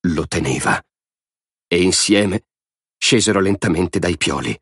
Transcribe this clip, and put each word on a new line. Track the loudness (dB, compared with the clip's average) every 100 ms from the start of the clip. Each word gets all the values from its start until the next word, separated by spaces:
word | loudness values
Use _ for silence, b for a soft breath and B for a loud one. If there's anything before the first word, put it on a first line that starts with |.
lo | -2 -4 -4
teneva, | -4 -2 -2 -2 -4 _ _ _ _ _ _ _ _ _
e | 2
insieme | 2 2 2 2 2 -2 _ _ _ _ _ _
scesero | 0 2 4 2
lentamente | 2 0 0 0 0 -2
dai | -2 -2
pioli. | -4 -4 -6 -8